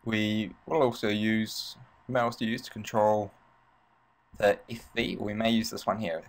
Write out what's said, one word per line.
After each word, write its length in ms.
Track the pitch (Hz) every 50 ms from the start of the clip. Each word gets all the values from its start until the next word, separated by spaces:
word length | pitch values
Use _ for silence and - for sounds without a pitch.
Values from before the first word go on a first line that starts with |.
| _
we 480 | 113 110 107 107 107 107 107 107 - - - _
will 160 | - 160 160
also 260 | 139 123 117 - -
use, 680 | 110 104 104 107 110 110 110 107 107 - - - - - - - - _ _ _
we 60 | - 127
may 60 | 127
also 240 | 120 117 117 - 120
use 200 | 110 113 131 -
to 80 | -
control 600 | - 107 104 - - 110 107 107 107 107 101 98 - _ _ _ _ _ _ _ _ _ _ _ _ _ _ _ _ _ _ _ -
the 200 | - 110 101 - - - -
F 200 | 113 113 - - -
V, 200 | 113 120 - -
or 100 | - -
we 60 | 104 104
may 180 | 107 110 113
use 180 | 117 113 110 -
this 160 | - - -
one 140 | - 98 107
here. 240 | 110 90 80 80 -